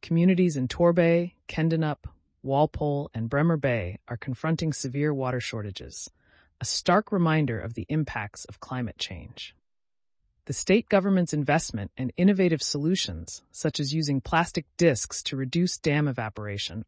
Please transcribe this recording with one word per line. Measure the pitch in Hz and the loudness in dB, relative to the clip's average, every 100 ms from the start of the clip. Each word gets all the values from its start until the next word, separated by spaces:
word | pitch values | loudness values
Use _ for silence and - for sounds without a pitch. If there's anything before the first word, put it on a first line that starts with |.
communities | - 165 175 180 180 147 | -2 4 4 6 2 2
in | 127 | -2
Torbay, | - 175 170 165 170 175 - - | 2 4 6 4 4 0 -8 -8
Kendanup, | - 160 160 156 143 - - _ _ | -2 0 2 0 -4 -10 -18 _ _
Walpole, | 131 139 156 - 151 143 143 | -2 2 2 0 -2 -2 -4
and | 117 113 | -6 -2
Bremer | 139 165 160 | 2 2 2
Bay | 135 120 90 101 - | 2 0 -4 -8 -10
are | 120 | -10
confronting | - 127 160 160 160 | -8 -6 -2 -2 -2
severe | 143 139 135 147 | -4 -4 -2 -2
water | 143 131 123 | 0 -2 -4
shortages, | - 113 104 98 69 - - _ _ _ _ - | -4 -6 -8 -10 -14 -14 -18 _ _ _ _ -12
a | |
stark | - - - 185 - | -6 -2 2 2 2
reminder | 202 165 156 143 113 | 2 2 2 2 -2
of | 110 | -6
the | 117 95 | -8 -4
impacts | 156 147 - 101 - - | -2 -2 -4 -8 -12 -16
of | - | -16
climate | - 127 117 - | -10 -6 -6 -6
change. | - 92 - - - - _ _ _ _ _ _ _ _ - | -10 -10 -14 -14 -16 -18 _ _ _ _ _ _ _ _ -8
The | |
state | 143 - 196 - | -4 2 2 4
government's | 196 196 190 170 | 2 4 4 2
investment | 151 143 151 - 107 101 - | 0 2 2 0 -6 -6 -6
and | 131 - | -6 4
innovative | 185 196 180 160 | 4 6 4 2
solutions, | - 147 151 190 - 82 82 - _ | -2 -2 0 0 -2 -8 -12 -16 _
such | - - - | -6 -4 -2
as | 139 | -2
using | 156 147 135 | -2 0 -2
plastic | - 160 170 - - - | 0 0 0 -2 -8 2
discs | 170 123 - - | 2 4 -2 -8
to | - 135 | -6 -6
reduce | 131 170 180 - | -2 0 0 -2
dam | 156 147 147 | 0 2 0
evaporation, | 127 110 107 104 101 - 107 | -2 -6 -6 -8 -6 -6 -8